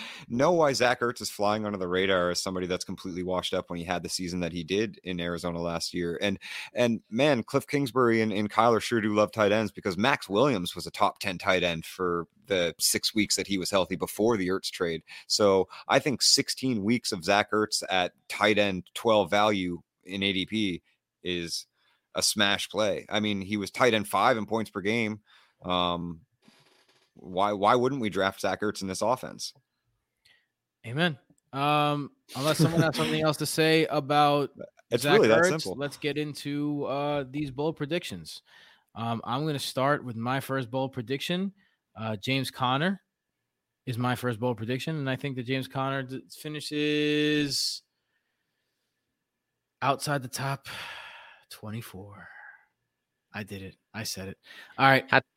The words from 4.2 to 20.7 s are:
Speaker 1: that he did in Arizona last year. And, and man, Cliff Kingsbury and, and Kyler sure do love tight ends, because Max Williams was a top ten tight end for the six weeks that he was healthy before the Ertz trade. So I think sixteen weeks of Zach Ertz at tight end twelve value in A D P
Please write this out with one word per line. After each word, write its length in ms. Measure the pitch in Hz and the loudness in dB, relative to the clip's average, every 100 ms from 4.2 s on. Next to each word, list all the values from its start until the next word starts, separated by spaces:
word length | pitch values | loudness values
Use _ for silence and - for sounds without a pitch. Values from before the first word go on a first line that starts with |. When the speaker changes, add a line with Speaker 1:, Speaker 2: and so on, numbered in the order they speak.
| 90 90 | -6 -4
Speaker 1:
that 120 | 85 | -4
he 100 | 85 | -4
did 380 | 80 98 110 - | -2 -2 -2 -6
in 160 | 92 87 | -8 -6
Arizona 400 | 87 85 87 85 | -4 -4 -4 -4
last 360 | 85 85 - | -4 -4 -4
year. 240 | 90 85 82 | -4 -4 -2
And, 180 | 101 98 - - - | -2 -2 -8 -14 -6
and 260 | - 120 110 - | 0 0 0 -4
man, 340 | 113 151 123 | 0 2 2
Cliff 220 | - 139 - | 0 -2 -2
Kingsbury 540 | 147 135 123 117 113 | -2 0 2 4 4
and, 100 | 110 | 2
and 200 | 101 104 | 0 0
Kyler 320 | - 117 107 | 4 6 4
sure 180 | - 117 | 2 0
do 140 | 107 | 2
love 180 | 104 104 | 4 4
tight 200 | 113 104 | 4 4
ends, 200 | 107 104 | 4 0
because 240 | - 104 87 | -4 -4 2
Max 320 | 123 143 - | 2 2 0
Williams 460 | 101 143 107 87 | 2 2 2 -4
was 120 | 90 85 | -8 -10
a 40 | |
top 280 | - 101 - | 0 0 0
ten 200 | 98 87 | -6 -2
tight 240 | 98 92 | 2 2
end 240 | 87 82 - | 2 -2 -6
for 400 | - 90 87 82 _ - | -4 -2 -2 -6 _ -2
the 280 | 95 85 - | 0 0 0
six 360 | - 104 - | 0 0 0
weeks 220 | 107 101 - | 0 0 -2
that 100 | 95 | -2
he 100 | 98 | -4
was 140 | 85 | 0
healthy 260 | 98 85 90 | 0 0 -2
before 400 | 92 - 110 110 | -4 0 2 2
the 120 | 90 | 0
Ertz 220 | 95 - | -2 -4
trade. 320 | - 87 80 - - - | -4 -4 -4 -10 -18 -4
So 380 | - 101 95 90 - - | 2 4 4 2 -4 0
I 100 | 131 | 2
think 220 | 151 113 | 2 0
sixteen 640 | - - - - 131 113 | 2 2 0 -4 -2 0
weeks 260 | 98 123 - | 0 0 -2
of 140 | - | -4
Zach 280 | 101 101 107 | 2 2 4
Ertz 300 | 107 107 - - | 0 0 -2 0
at 240 | 92 90 - - | 0 0 -4 -12
tight 300 | - 107 104 | 2 4 4
end 260 | 101 92 - | 2 0 -8
twelve 380 | - 113 107 87 | -2 4 4 4
value 500 | 101 107 101 90 85 - _ | 4 4 2 -2 -6 -12 _
in 180 | 90 98 | -10 -2
A 80 | 98 | 0
D 100 | 92 | 0
P 380 | 90 110 101 | -2 -2 -2